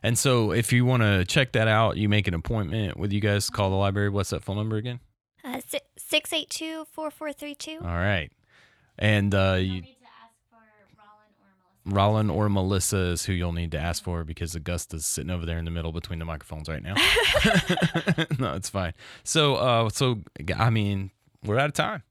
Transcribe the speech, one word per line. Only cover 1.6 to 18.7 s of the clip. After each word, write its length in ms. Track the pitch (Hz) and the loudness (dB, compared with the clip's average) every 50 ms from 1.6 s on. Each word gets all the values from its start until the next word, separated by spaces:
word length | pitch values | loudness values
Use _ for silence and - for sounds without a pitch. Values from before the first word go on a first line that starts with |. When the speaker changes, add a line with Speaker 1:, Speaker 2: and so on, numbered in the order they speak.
| 110 | 4
Speaker 1:
out, 300 | 110 107 107 113 104 - | 4 4 4 4 2 2
you 120 | 85 107 104 | 2 2 4
make 180 | 104 107 95 | 4 4 2
an 60 | - 87 | 2 -2
appointment 640 | 82 82 - 120 110 101 78 82 113 104 92 - | -2 -2 -2 -2 -2 -2 -2 -2 -2 -2 -2 -2
with 160 | - - 104 101 | -4 -2 0 0
you 60 | 104 | 2
guys, 320 | 101 104 101 101 98 - | 2 2 2 2 0 -2
call 180 | - - 101 95 | -2 0 0 2
the 60 | 95 | 2
library. 340 | 95 98 98 98 104 101 101 | 2 2 2 2 0 0 0
What's 220 | 98 101 95 - | 0 -2 -2 -2
that 100 | - 78 - | -4 -6 -4
phone 120 | - 95 | -4 -4
number 200 | 104 107 110 110 | -4 -2 -2 -4
again? 240 | 107 107 123 123 123 - _ _ _ _ _ _ _ - | -4 -4 -6 -10 -10 -14 _ _ _ _ _ _ _ -12
Speaker 2:
Uh, 180 | 269 247 269 - | -10 -10 -10 -10
si-, 100 | - - 285 _ _ _ - | -8 -8 -10 _ _ _ -20
six 340 | - - - 302 302 - 330 | -8 -2 -2 -2 -2 -2 -6
eight 160 | 320 285 _ | -6 -6 _
two, 360 | - - 320 320 320 320 311 - | -10 -8 -8 -8 -8 -10 -12 -14
four 200 | - - 311 302 | -12 -10 -10 -10
four 200 | 285 - 311 302 | -10 -10 -10 -10
three 220 | 285 - 294 294 285 | -10 -10 -12 -14 -12
two. 240 | _ - 311 311 320 - | _ -12 -12 -12 -10 -8
Speaker 1:
All 40 | 87 | -6
right. 420 | 85 85 90 101 101 - 76 71 _ _ _ _ _ _ _ _ _ _ _ _ _ | -2 -2 0 0 0 -2 -4 -8 _ _ _ _ _ _ _ _ _ _ _ _ _
And, 380 | - - 107 107 104 101 101 101 | -2 0 2 2 2 2 2 2
uh, 220 | 98 95 95 95 92 | 2 2 2 2 2
Speaker 3:
You'll 160 | 95 95 92 | 0 -2 -4
Speaker 1:
you 60 | 92 | -6
Speaker 3:
need 160 | 87 - _ _ | -10 -14 _ _
to 80 | _ - - - 226 | _ -20 -20 -20 -20
ask 100 | 233 _ _ _ _ | -20 _ _ _ _
for 80 | 233 226 220 220 214 208 202 190 _ | _ -20 -20 _ _ _ _ _ _
Roland 380 | 214 214 208 214 214 214 214 _ _ | _ -20 -20 -20 _ _ _ _ _
or 120 | _ _ _ _ _ _ _ _ _ | _ _ _ _ _ _ _ _ _
Melissa. 100 | 95 101 | -2 2
Speaker 1:
Roland 360 | 101 98 104 107 110 107 107 | 4 4 4 4 4 2 2
or 180 | 76 92 107 104 | 2 2 2 4
Melissa 480 | 101 98 92 95 101 92 - - - 98 92 90 | 2 2 2 2 2 2 0 2 0 2 2 2
is 140 | 87 82 - | 0 -2 0
who 80 | - 95 | -2 0
you'll 180 | 87 87 87 85 | 0 0 -2 -2
need 180 | 85 87 82 80 | -2 -4 -2 -4
to 60 | 76 | -2
ask 240 | 78 85 85 - - | -2 -2 -4 -4 -4
for 200 | 90 87 85 82 | -6 -6 -6 -6
because 320 | 76 82 - - 82 85 | -8 -8 -8 -8 -8 -8
Augusta's 500 | 85 73 82 87 85 - - - 80 78 | -8 -6 -6 -6 -6 -6 -8 -10 -8 -6
sitting 240 | - - - 67 76 | -4 -4 -4 -4 -4
over 160 | 90 87 82 | -4 -4 -4
there 140 | 82 85 82 | -4 -4 -4
in 60 | 82 | -4
the 60 | 82 | -4
middle 200 | 82 85 80 82 | -6 -4 -6 -4
between 260 | 80 85 - - 87 | -6 -6 -8 -8 -8
the 80 | 82 82 | -8 -8
microphones 420 | 82 80 76 - - 80 78 76 78 | -8 -8 -10 -10 -12 -12 -12 -8 -8
right 120 | 80 73 | -8 -8
now. 140 | - 78 98 | -6 -4 -2
<laughs> 1400 | - - - - 453 453 - - - - 214 220 180 - - 185 - - 160 - 170 - - 160 - 160 - 156 120 | 0 2 2 2 2 2 2 2 2 4 4 4 4 2 2 0 0 0 0 0 -2 0 0 0 0 0 -2 -2 -2
No, 140 | 131 95 69 | -2 -2 -4
it's 140 | 92 101 | -4 -8
fine. 240 | - | -6